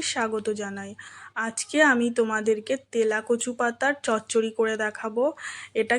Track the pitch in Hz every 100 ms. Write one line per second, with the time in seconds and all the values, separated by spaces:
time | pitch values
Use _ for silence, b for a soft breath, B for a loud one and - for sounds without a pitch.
0 | - 269 226 220 214 208 202 196 196 214
1 | B B B - 226 226 - 285 302 247
2 | 240 233 220 220 214 214 214 269 - 233
3 | 220 214 220 233 247 240 240 233 269 285
4 | - 220 - 226 220 220 220 214 214 -
5 | 226 220 277 294 B B B - 220